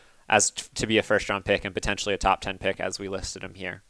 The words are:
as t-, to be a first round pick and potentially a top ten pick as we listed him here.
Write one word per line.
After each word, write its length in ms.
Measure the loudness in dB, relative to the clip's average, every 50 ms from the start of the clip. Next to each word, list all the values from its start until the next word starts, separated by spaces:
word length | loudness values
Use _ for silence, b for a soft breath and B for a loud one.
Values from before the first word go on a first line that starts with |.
| b b b b b
as 240 | b 4 4 4 0
t-, 140 | -2 -6 -12 -10 -4
to 120 | -4 0
be 100 | 4 4
a 60 | 2
first 260 | 4 4 2 2 2 0
round 160 | -4 -2 2
pick 220 | 2 0 2 0
and 80 | -6 -6
potentially 400 | -4 -2 -2 -2 -2 0 -2 -2
a 40 | 2
top 220 | 4 2 2 2
ten 160 | 0 -6 -6
pick 240 | 0 0 0 0 0
as 180 | -4 -4 -4 -4
we 120 | -6 -4
listed 340 | -4 -4 -6 -8 -8 -10 -10
him 80 | -12
here. 300 | -10 -8 -8 -8 -8 -8 _